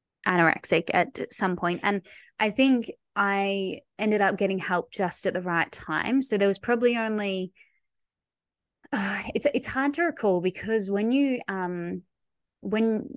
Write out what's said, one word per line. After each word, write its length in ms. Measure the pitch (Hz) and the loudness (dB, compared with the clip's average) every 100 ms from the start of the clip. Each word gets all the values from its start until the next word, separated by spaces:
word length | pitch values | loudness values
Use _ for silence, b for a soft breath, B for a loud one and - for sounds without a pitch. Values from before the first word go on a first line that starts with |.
| _ _ 202 | _ _ 0
anorexic 640 | 180 165 - - 165 175 | 4 4 2 2 0 2
at 400 | 180 175 - - | 0 0 -4 0
some 220 | - 185 175 | 0 2 0
point, 260 | 175 175 | -2 -2
and 220 | 202 202 - B B - | -2 -2 -4 B B -2
I 100 | 214 | -2
think 420 | 208 269 254 - - _ 202 | 2 4 4 0 -12 _ -2
I 640 | 202 196 196 196 190 - _ - | 0 2 0 -2 -4 -6 _ -4
ended 240 | 214 208 | 0 2
up 160 | 196 202 | 2 2
getting 220 | 196 190 | 0 0
help 320 | 160 180 - | 0 -2 -2
just 340 | - 180 - 190 | -4 -2 0 -2
at 80 | |
the 80 | 185 | -2
right 300 | 180 170 - | 0 0 0
time. 500 | - - 156 - 262 | -4 -6 -4 0 2
So 160 | 254 208 | 2 4
there 100 | 196 | 2
was 120 | 190 | 0
probably 380 | - 240 240 233 | 0 2 2 2
only, 540 | 220 214 202 190 185 _ b b b _ _ _ _ | -2 -2 -2 -4 -6 _ b b b _ _ _ _
<sighs> 640 | _ _ _ _ _ - | _ _ _ _ _ -8
uh, 260 | 208 196 196 - | -4 -2 -4 -4
it's, 140 | 214 285 | 0 0
it's 140 | 269 - | 0 -4
hard 260 | 262 285 285 | -2 -2 0
to 80 | |
recall 380 | 339 - 208 180 | -2 0 0 2
because 480 | 180 - 196 226 196 | 0 -4 -2 -2 0
when 220 | 196 220 | 0 2
you, 280 | 269 277 247 - | 2 2 -2 -4
um, 560 | 190 180 175 175 185 - _ _ _ _ _ | -6 -4 -4 -6 -8 -12 _ _ _ _ _
when 460 | 196 214 226 220 - | -4 0 2 0 -4